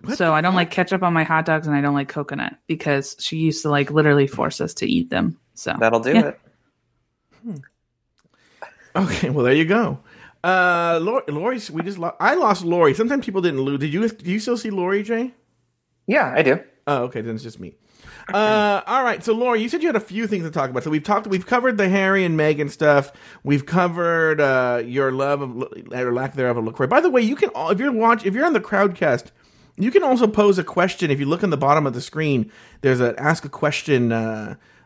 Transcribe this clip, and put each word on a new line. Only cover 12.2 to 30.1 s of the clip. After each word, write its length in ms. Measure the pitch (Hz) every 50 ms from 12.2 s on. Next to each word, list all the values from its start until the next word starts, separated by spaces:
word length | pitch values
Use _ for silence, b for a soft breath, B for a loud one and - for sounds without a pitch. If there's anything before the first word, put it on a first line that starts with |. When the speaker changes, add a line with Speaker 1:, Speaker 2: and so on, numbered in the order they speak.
Speaker 1:
I 140 | 175 226 285
lost 300 | 349 285 214 196 175 180
Lori. 300 | 170 175 175 165 143 -
Sometimes 300 | - 226 240 285 277 -
people 160 | 226 190 190
didn't 200 | 175 175 143 131
lose. 160 | 135 139 143 139
Did 120 | 147 156
you, 160 | 143 185 226 220
do 220 | 220 - 147 175
you 80 | 190 220
still 160 | 214 247 240
see 140 | 233 240 220
Lori, 320 | 196 190 175 185 196 208
Jay? 300 | 208 220 233 226 247 254 - _ _ _ _ _ _ _ _ _ _ _ _ _ _
Speaker 3:
Yeah, 260 | - 233 302 220 127 127
I 60 | 156
do. 180 | 156 131 143 175 - _ _ _ -
Speaker 1:
Oh, 180 | 147 143 127 120
okay, 160 | 127 123 117
then 140 | 110 117 113
it's 80 | 107 110
just 160 | 113 110 -
me. 140 | 92 80 - _ B B B B B B B B B B
Uh, 500 | - 202 214 214 214 214 208 208 202 190 -
all 160 | - 233 269
right. 200 | 262 240 196 - -
So, 80 | 233 220
Lori, 280 | 226 247 254 240 220
you 60 | 220 240
said 140 | - 349
you 60 | 311 339
had 80 | 233
a 40 | 202
few 260 | - - 180 220 233
things 180 | 196 214 185 165
to 60 | 160
talk 180 | 160 165 135 131
about. 120 | 127 127
So 80 | - 156
we've 120 | 156 151
talked, 240 | 147 - 247 262 208
we've 200 | 214 190 180 180
covered 320 | - 247 247 247 262 240 208
the 100 | 196 185
Harry 360 | 190 196 190 190 196 196 185
and 140 | 175 160 156
Meghan 320 | 151 156 151 147 147 139
stuff. 420 | - - 156 151 143 143 139 - B B B B B B B
We've 200 | 139 147 139 139
covered, 720 | - 165 185 180 175 165 175 175 170 170 165 160 156 156 156
uh, 420 | 147 139 131 131 127 123 123 120 117
your 280 | 120 123 139 135 131
love 300 | 131 131 139 139 143 139
of, 300 | 139 127 117 120 131 - - - - -
or 200 | - 127 127 123
lack 220 | 120 123 131 135 -
thereof 220 | 139 127 123 120
of 80 | 120 110
LaCroix. 220 | 110 113 - 135
By 140 | - 240 294
the 100 | 330 359
way, 120 | 254 247
you 140 | 226 214 285
can, 140 | - 415 - -
if 240 | - - - 202 185
you're 140 | 262 285
watch, 340 | 247 214 226 233 233 214 196
if 80 | 196 190
you're 100 | 247 302
on 60 | 349
the 80 | 302 208
Crowdcast, 640 | 170 - 208 196 202 202 175 - 180 151 123 - - - _ b b b b b b b b
you 140 | b 196 247
can 120 | - 392
also 240 | 359 277